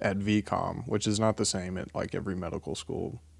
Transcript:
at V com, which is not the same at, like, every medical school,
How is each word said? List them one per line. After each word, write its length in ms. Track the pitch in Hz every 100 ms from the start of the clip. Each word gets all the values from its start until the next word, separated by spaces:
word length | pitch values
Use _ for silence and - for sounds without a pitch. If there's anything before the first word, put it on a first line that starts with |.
at 160 | 104 98
V 240 | 101 104
com, 420 | 101 90 90 87 120
which 220 | 107 107
is 120 | 104
not 180 | 110 104
the 80 | 104
same 320 | 95 92 92
at, 160 | - -
like, 180 | -
every 220 | 90 98 92
medical 400 | 85 80 - -
school, 460 | - - 87 120 -